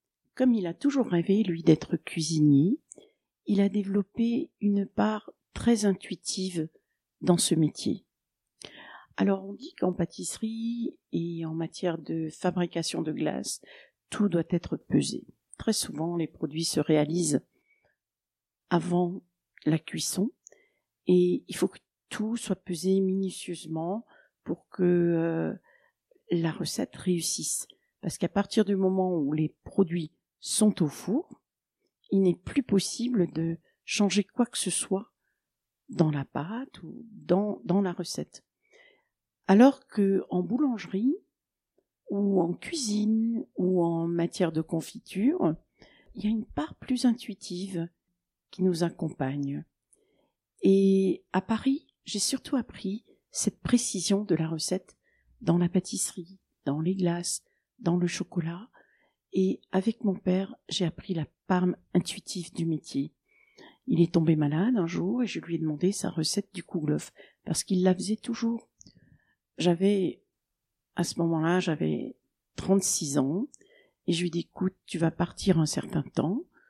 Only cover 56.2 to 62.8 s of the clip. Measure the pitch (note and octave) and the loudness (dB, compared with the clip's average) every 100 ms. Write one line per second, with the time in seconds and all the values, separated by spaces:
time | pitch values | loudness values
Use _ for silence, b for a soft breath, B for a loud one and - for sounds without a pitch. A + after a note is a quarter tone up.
56.2 | E3+ F#3+ _ _ - D3 E3 F#3+ E3+ F3 | -16 -20 _ _ -6 -2 -2 0 0 -2
57.2 | F3 - - _ _ - E3+ F3 F3 - | -4 -8 -12 _ _ -6 -2 0 0 -2
58.2 | - F3 D#3+ F3 A#3 b b b b _ | -6 -6 -6 -8 -14 b b b b _
59.2 | _ F#3+ F#3+ - _ F#3+ A3 - G3+ F#3 | _ 0 0 -2 _ -2 0 0 -2 0
60.2 | F#3 F#3 F#3+ - - - E3 - - E3+ | 0 0 -2 -10 -8 -4 -4 -4 -6 -6
61.2 | C#3+ _ - F3+ F3+ - _ F3+ - - | -6 _ -2 2 2 0 _ 0 0 -6
62.2 | - F3+ E3 E3+ E3 D#3 | -10 -10 -8 -4 -2 -4